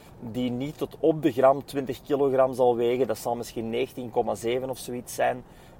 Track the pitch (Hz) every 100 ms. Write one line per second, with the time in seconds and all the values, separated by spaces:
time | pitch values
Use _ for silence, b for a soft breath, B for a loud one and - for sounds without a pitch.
0 | B - 120 110 127 120 139 - 135 -
1 | 156 156 151 117 131 143 - 139 131 127
2 | - 139 139 131 131 127 123 117 120 127
3 | 123 110 127 120 117 - 113 117 131 -
4 | 123 120 110 107 113 127 131 127 - 123
5 | - - 123 123 120 B B B